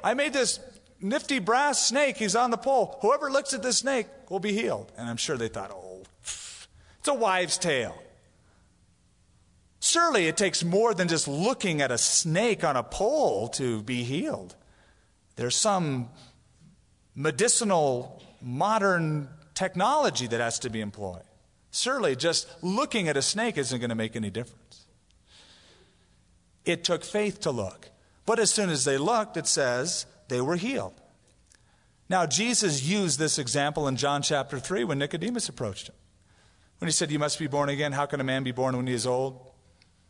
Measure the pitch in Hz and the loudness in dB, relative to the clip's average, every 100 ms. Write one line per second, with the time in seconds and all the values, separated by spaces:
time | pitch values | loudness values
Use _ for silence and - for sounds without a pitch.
0 | 190 247 294 269 233 - - - _ _ | 0 2 0 2 0 -2 -8 -20 _ _
1 | 190 294 - 269 180 240 294 - - 254 | -2 -2 0 -2 2 4 4 2 2 4
2 | 294 - 214 220 247 226 262 262 190 - | 2 2 0 2 2 0 2 2 2 0
3 | 208 285 294 269 285 254 247 - 269 262 | 2 2 2 0 0 -4 0 0 0 -2
4 | - - - 185 208 202 233 113 101 - | -4 -12 -8 -4 -2 0 0 -4 -6 -12
5 | 120 113 - 135 113 110 98 98 92 92 | -8 -4 -4 -2 -4 -6 -10 -12 -14 -16
6 | 90 _ - - - - - - - - | -18 _ -14 -12 -14 -18 -20 -20 -20 -6
7 | - 262 220 185 180 - 170 135 107 - | -2 2 2 2 0 0 2 0 0 -6
8 | - - _ _ _ _ _ _ _ _ | -18 -20 _ _ _ _ _ _ _ _
9 | _ _ _ _ _ _ _ _ - 339 | _ _ _ _ _ _ _ _ 0 4
10 | 339 247 165 156 196 - 170 190 226 185 | 4 4 4 2 0 2 2 4 4 2
11 | 175 160 143 143 214 262 196 151 135 117 | 2 2 0 0 0 0 0 2 2 2
12 | - - 165 170 233 202 165 131 110 - | 2 2 2 2 2 2 2 0 -2 -2
13 | 214 302 214 101 113 - 127 110 107 123 | 0 2 2 0 -2 -2 -2 -2 -2 -4
14 | 120 143 302 - 90 - _ _ _ _ | -2 -2 -2 -6 -10 -18 _ _ _ _
15 | _ _ _ - 123 - 220 190 156 127 | _ _ _ -6 -2 2 2 2 0 -2
16 | 117 - - - _ _ - _ _ _ | -6 -12 -20 -20 _ _ -20 _ _ _
17 | _ - 151 131 233 - 220 180 143 123 | _ -4 -4 2 2 2 2 2 2 0
18 | 131 - - - 123 127 196 220 196 175 | -4 -16 -20 -16 -8 -2 2 4 4 2
19 | 160 151 135 - - - 185 180 214 302 | 2 -2 -4 -14 -14 -4 -4 0 2 4
20 | 247 120 123 117 117 - 127 110 101 104 | 2 0 -2 0 0 -2 -4 -4 -6 -6
21 | 98 87 - _ _ _ _ - 240 269 | -8 -8 -16 _ _ _ _ -4 -2 2
22 | 180 127 165 156 - - 175 208 285 226 | 2 2 2 0 -4 -6 -2 0 0 0
23 | 170 139 131 202 233 156 127 123 120 113 | 2 2 0 0 -2 0 -2 -2 -2 -2
24 | 110 117 104 113 120 - - - - _ | -4 -4 -6 -6 -10 -16 -20 -20 -20 _
25 | _ _ _ - - - - - - _ | _ _ _ -20 -20 -20 -20 -20 -20 _
26 | _ _ _ _ _ _ - 170 - 170 | _ _ _ _ _ _ -2 -2 0 -2
27 | - 208 208 - 160 120 95 - - _ | 0 -2 -2 -2 -4 -2 -6 -8 -20 _
28 | _ _ - 226 208 - 190 147 135 135 | _ _ 0 2 4 4 2 2 2 2
29 | 165 233 214 165 - 160 135 120 160 - | 2 0 0 -4 -2 2 2 0 -2 -4
30 | - - - 123 131 170 220 262 92 - | -8 -16 -6 -2 0 0 -2 -4 -6 -14
31 | - _ _ _ _ _ _ _ _ _ | -20 _ _ _ _ _ _ _ _ _
32 | - 185 165 156 233 240 202 143 139 208 | 0 2 2 2 2 2 2 0 0 2
33 | 180 135 156 - 127 139 143 160 143 127 | 2 2 0 0 0 0 0 0 -2 0
34 | 143 143 - 147 131 131 - 196 226 139 | 0 0 0 -2 -2 -8 -4 -2 0 -2
35 | 147 160 190 240 - - 107 98 - - | -2 -4 -4 -4 -6 -6 -8 -8 -14 -20
36 | _ _ _ _ _ _ _ _ 170 151 | _ _ _ _ _ _ _ _ -2 0
37 | 165 147 147 - 147 143 143 139 147 135 | 0 0 0 -2 -2 0 0 0 -2 0
38 | 143 143 131 135 127 123 131 127 127 120 | -2 -2 -2 -2 -2 0 0 0 -2 -2
39 | 123 127 135 131 - - _ _ _ _ | 0 0 -2 -6 -20 -20 _ _ _ _